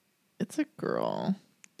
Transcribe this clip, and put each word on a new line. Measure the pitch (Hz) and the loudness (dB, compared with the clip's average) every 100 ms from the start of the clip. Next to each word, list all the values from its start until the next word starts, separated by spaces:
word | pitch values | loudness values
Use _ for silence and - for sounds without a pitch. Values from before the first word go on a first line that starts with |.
| _ _ _ - | _ _ _ -6
It's | - - | -4 -2
a | 302 - | -2 -2
girl. | - 57 57 50 62 196 - _ - - | 0 2 2 0 0 -2 -4 _ -20 -20